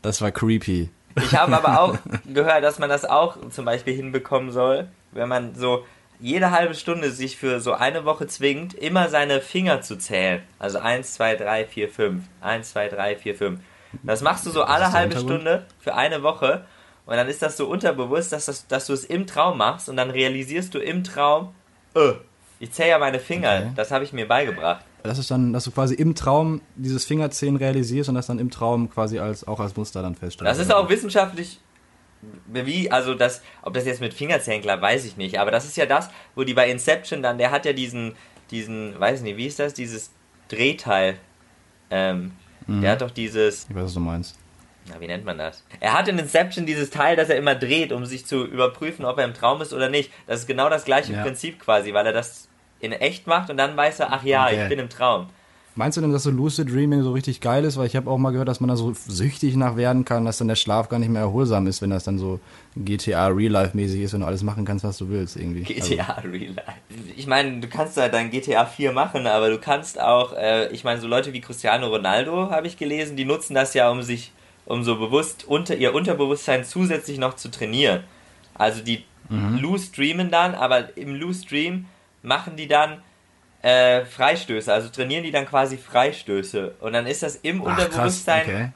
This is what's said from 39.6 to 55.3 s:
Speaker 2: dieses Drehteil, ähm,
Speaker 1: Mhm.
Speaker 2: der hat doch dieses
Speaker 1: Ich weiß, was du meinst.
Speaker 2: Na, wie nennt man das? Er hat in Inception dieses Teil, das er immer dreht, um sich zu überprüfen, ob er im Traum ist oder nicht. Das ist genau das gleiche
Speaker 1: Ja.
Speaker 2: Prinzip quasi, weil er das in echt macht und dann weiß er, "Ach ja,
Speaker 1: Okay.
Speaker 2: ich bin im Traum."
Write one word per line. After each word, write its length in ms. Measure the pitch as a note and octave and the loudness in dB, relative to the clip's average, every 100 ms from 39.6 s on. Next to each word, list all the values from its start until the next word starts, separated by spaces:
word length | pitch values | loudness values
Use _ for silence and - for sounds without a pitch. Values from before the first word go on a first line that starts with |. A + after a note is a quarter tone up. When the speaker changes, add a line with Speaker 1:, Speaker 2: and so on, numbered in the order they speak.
| D3 | -4
Speaker 2:
dieses 380 | C#3 A#2+ A2 - _ _ _ _ | -4 -10 -10 -14 _ _ _ _
Drehteil, 680 | A2 B2+ - - G2 F#2+ F#2 - _ _ _ _ _ _ | 2 2 2 0 2 2 0 -14 _ _ _ _ _ _
ähm, 420 | F#2+ F#2+ F#2 F#2 - - - - | -2 0 -2 -6 -14 -20 -16 -4
Speaker 1:
Mhm. 140 | G2+ | 0
Speaker 2:
der 100 | G2 | 2
hat 100 | A2+ | 2
doch 80 | B2 | -2
dieses 560 | A#2+ A2 A2 G#2+ G2+ - | -6 -4 2 2 2 -10
Speaker 1:
Ich 60 | G2 | -6
weiß, 100 | F#2 | -6
was 80 | F2+ | -4
du 40 | |
meinst. 360 | E2+ E2+ F2 - - _ - _ - | -4 -4 -8 -14 -20 _ -20 _ -20
Speaker 2:
Na, 120 | E2 | -14
wie 60 | E2+ | -10
nennt 180 | F2+ G#2 | -8 -8
man 140 | D#2+ | -6
das? 240 | D#2+ - _ - | -8 -10 _ -4
Er 140 | G#2+ | 2
hat 140 | C3+ G3 | 2 2
in 120 | F#3 | -2
Inception 480 | D3 E3 F3+ F#3 E3 | 2 2 2 -2 -4
dieses 240 | D3+ C#3 | -2 -4
Teil, 240 | D3 D3 E3+ | 2 4 4
das 140 | D#3 | 4
er 60 | C#3 | 4
immer 180 | D3 B2+ | 2 2
dreht, 360 | B2+ D3+ D3+ | 2 0 0
um 140 | B2 B2 | -4 -6
sich 220 | B2+ - | -10 -4
zu 180 | C3+ B2 | -4 -2
überprüfen, 580 | B2+ B2+ B2+ D#3 E3 | 2 2 2 -8 -4
ob 140 | C3 B2+ | -4 0
er 80 | B2 | -2
im 80 | |
Traum 280 | A#2 A#2 D3 | 2 2 2
ist 100 | D#3 | -2
oder 160 | - C3 | -2 0
nicht. 220 | C#3+ C3+ - - | 0 -2 -12 -6
Das 140 | A#2 | -6
ist 60 | A#2 | -4
genau 220 | B2+ C#3+ | 0 2
das 160 | B2 - | 2 2
gleiche 280 | C3+ C#3 | 2 2
Speaker 1:
Ja. 100 | G#2 | -4
Speaker 2:
Prinzip 360 | A#2 B2+ E3 E3 | -4 -6 -12 -10
quasi, 320 | - G#2+ G#2 G#2 | 2 2 4 2
weil 100 | A2 | 2
er 80 | |
das 340 | A2+ A#2 - - _ _ _ | 0 -4 -14 -20 _ _ _
in 120 | A2+ | -8
echt 340 | A2+ C#3+ F3+ - | -2 -2 -2 0
macht 240 | E3+ F3+ | 0 0
und 80 | C#3 | 0
dann 180 | C#3 D3 | 0 2
weiß 240 | D3 D3+ | 0 2
er, 120 | D3+ | -2
"Ach 100 | C3 | -2
ja, 220 | C3+ C3+ C3 | 2 4 4
Speaker 1:
Okay. 160 | G#2+ | 2
Speaker 2:
ich 60 | G2+ | 0
bin 80 | C3+ | -2
im 120 | A#2+ | -4
Traum." 380 | - B2+ G#2 F2+ | 0 2 2 -2